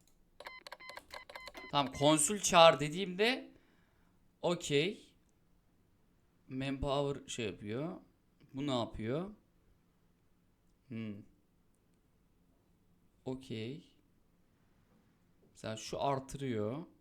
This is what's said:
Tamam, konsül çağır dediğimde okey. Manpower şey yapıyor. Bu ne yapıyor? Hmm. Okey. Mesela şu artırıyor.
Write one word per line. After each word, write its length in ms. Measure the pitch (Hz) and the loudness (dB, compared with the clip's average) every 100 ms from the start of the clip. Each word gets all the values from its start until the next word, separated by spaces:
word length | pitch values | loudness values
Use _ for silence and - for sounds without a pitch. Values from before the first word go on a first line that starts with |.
| _ - _ - 1017 1017 - - 1017 1047 - 1017 - - 1017 - - | _ -20 _ -20 -18 -18 -16 -16 -16 -16 -16 -16 -16 -16 -14 -14 -2
Tamam, 220 | 147 131 | 0 0
konsül 480 | - 143 156 180 208 | 4 6 6 4 0
çağır 400 | - 185 165 151 | 6 10 10 10
dediğimde 680 | 147 170 190 180 226 262 - - - _ _ _ _ _ _ _ | 2 -4 -4 0 0 0 -6 -20 -20 _ _ _ _ _ _ _
okey. 720 | 165 175 - 143 170 240 - - _ _ _ _ _ _ _ _ _ _ _ _ - | -2 -2 2 2 2 -2 -14 -20 _ _ _ _ _ _ _ _ _ _ _ _ -12
Manpower 800 | 131 135 135 143 139 143 139 - | -6 -4 -2 0 2 0 -2 -8
şey 180 | - 107 | -6 -4
yapıyor. 500 | 85 104 117 165 185 - _ _ _ - | -6 -6 -4 -6 -8 -16 _ _ _ -14
Bu 120 | 131 143 | -6 -2
ne 120 | 123 | -2
yapıyor? 520 | 110 - 110 147 196 214 _ _ _ - _ _ _ _ _ _ _ _ _ _ - | -2 -4 -4 -4 -6 -12 _ _ _ -20 _ _ _ _ _ _ _ _ _ _ -14
Hmm. 260 | 113 110 101 - - _ _ _ _ _ _ _ _ _ _ _ _ _ _ _ _ _ _ | -10 -8 -10 -16 -20 _ _ _ _ _ _ _ _ _ _ _ _ _ _ _ _ _ _
Okey. 680 | - 131 - 113 113 160 - _ _ _ _ _ _ _ _ _ _ - _ _ _ _ - | -10 -10 -10 -10 -10 -12 -18 _ _ _ _ _ _ _ _ _ _ -20 _ _ _ _ -20
Mesela 240 | - 110 110 | -10 -8 -8
şu 260 | - - | -6 -2
artırıyor. 840 | 139 135 131 139 135 110 104 143 175 - | 0 0 -4 -6 -4 -2 -2 -4 -10 -18